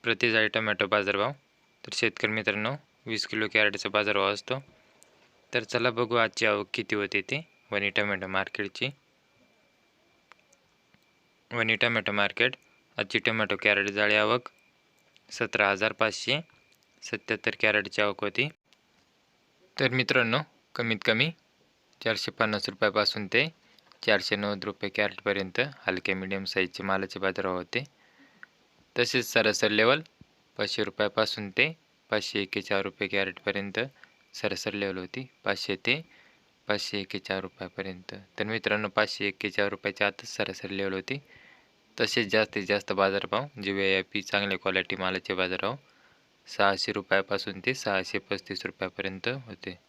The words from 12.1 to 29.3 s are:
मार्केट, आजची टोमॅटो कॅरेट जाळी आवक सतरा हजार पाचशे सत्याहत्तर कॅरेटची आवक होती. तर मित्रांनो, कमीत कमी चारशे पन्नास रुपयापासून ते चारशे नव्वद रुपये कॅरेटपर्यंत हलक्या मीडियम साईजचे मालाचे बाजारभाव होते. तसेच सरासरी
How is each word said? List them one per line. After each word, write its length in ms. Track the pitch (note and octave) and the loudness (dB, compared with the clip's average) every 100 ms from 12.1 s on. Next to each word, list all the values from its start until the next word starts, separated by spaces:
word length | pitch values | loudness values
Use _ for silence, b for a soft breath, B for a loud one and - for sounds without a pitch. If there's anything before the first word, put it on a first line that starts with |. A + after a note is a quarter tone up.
मार्केट, 440 | G2+ G2+ - B2 - _ _ _ - | 0 0 2 0 0 _ _ _ -8
आजची 220 | G#2+ A2 | -2 0
टोमॅटो 360 | A2+ A2+ G#2 G2+ | 2 0 0 2
कॅरेट 280 | G#2+ G2+ G2 | 2 4 2
जाळी 260 | G2+ G#2 G#2+ | 2 4 4
आवक 340 | G#2+ A#2+ - _ _ _ _ _ _ _ _ | 4 2 -2 _ _ _ _ _ _ _ _
सतरा 380 | - A2+ - G2+ | -6 -4 2 2
हजार 220 | G2 G#2+ | 2 0
पाचशे 500 | G#2+ A2 - - C#3+ - _ _ _ _ _ | 2 0 0 -2 -2 -4 _ _ _ _ _
सत्याहत्तर 480 | - G#2+ - A2 A2+ - | -8 -8 -4 -2 -2 2
कॅरेटची 420 | G#2+ G#2 G2 - | 2 2 0 0
आवक 220 | G#2 G2 | 0 0
होती. 260 | G#2 - C#3+ - _ _ _ _ _ _ _ _ _ _ _ - | -2 0 -2 -4 _ _ _ _ _ _ _ _ _ _ _ 0
तर 100 | C3+ | 2
मित्रांनो, 500 | C3 A#2+ C3 A#2 B2+ D3+ _ _ - | 2 4 4 4 2 -2 _ _ -6
कमीत 220 | A#2 G#2+ - | -2 0 2
कमी 260 | A2+ D#3 E3 _ _ _ _ _ _ | 2 2 -2 _ _ _ _ _ _
चारशे 280 | A2+ A2 - | -2 -2 -4
पन्नास 380 | - A2 G#2 - | 0 0 2 -2
रुपयापासून 580 | G2 G#2+ G2+ G#2 G#2+ G2 | 2 2 4 2 0 0
ते 260 | A#2 D#3 _ b b b _ | 2 0 _ b b b _
चारशे 340 | - G#2 - G#2 | 2 2 2 0
नव्वद 300 | G2+ G2+ G2 | 0 -2 -6
रुपये 240 | G2 G2+ | -6 -4
कॅरेटपर्यंत 720 | - G#2 - G#2 G2 F#2 G#2 C#3 C#3 - | 0 0 0 -2 0 -2 -2 -2 -2 -4
हलक्या 280 | F#2 - F#2 | -2 -2 -4
मीडियम 280 | F#2+ G2 | -4 -6
साईजचे 400 | F#2+ G2 F2+ - | -2 -2 -2 -2
मालाचे 360 | G2 F#2+ F#2+ F#2+ | -2 -2 -2 -2
बाजारभाव 360 | F#2+ F#2+ F#2+ F2+ | -2 0 -2 -4
होते. 280 | F2 A#2+ C#3 B B B B B B B _ _ _ - | -4 -6 -6 B B B B B B B _ _ _ -2
तसेच 260 | A#2 C3 | 2 2
सरासरी 520 | A#2 | 4